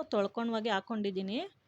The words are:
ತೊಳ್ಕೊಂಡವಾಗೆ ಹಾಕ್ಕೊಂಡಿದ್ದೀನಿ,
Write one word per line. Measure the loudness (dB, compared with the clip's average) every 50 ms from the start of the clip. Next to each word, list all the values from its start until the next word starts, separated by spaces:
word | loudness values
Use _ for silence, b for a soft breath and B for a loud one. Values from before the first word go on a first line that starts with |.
| 0 2
ತೊಳ್ಕೊಂಡವಾಗೆ | 2 2 2 2 0 -2 -2 0 0 0 2 2
ಹಾಕ್ಕೊಂಡಿದ್ದೀನಿ, | 2 0 0 -2 -2 -2 -2 -2 -2 -2 -4 -2 -4 -4 -4 -6 -10 _ _